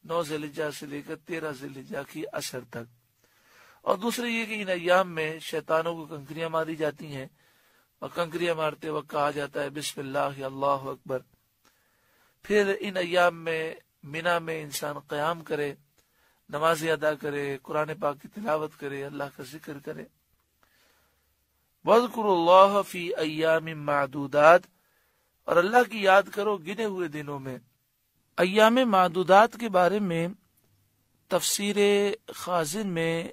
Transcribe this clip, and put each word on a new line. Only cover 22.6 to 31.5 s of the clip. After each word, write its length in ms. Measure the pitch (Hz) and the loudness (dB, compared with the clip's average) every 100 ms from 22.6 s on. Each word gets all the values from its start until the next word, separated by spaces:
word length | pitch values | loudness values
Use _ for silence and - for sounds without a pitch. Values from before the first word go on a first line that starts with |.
| 196 202 | 8 6
फी 280 | 190 185 175 | -2 -6 -6
अय्यामिन 680 | 480 160 156 160 160 160 156 | -4 -4 0 2 2 0 -8
मादूदात, 840 | 147 147 139 143 139 143 151 180 - _ _ _ _ _ _ _ - | -2 0 0 -4 -2 8 10 10 6 _ _ _ _ _ _ _ 2
और 80 | 165 | 2
अल्लाह 260 | 185 240 | 4 4
की 220 | 226 220 190 | 2 0 6
याद 220 | 196 196 | 6 4
करो 300 | 202 208 202 | -4 -4 -4
गिने 260 | 151 202 | -6 -6
हुए 240 | 220 185 170 | -6 -4 -6
दिनों 300 | 151 147 143 | -8 -10 -10
में। 220 | 131 123 _ _ _ _ _ _ _ - | -10 -12 _ _ _ _ _ _ _ 0
अय्याम 380 | 180 208 220 240 | 2 6 6 6
मादूदात 760 | 254 190 180 170 175 190 233 214 | 4 4 4 2 6 8 8 2
के 120 | 233 | 0
बारे 320 | 185 175 202 | 4 4 2
में 340 | 196 165 170 202 _ _ _ _ _ _ _ _ _ | 0 -2 -4 -6 _ _ _ _ _ _ _ _ _
तफसीर 480 | 185 - | -2 -2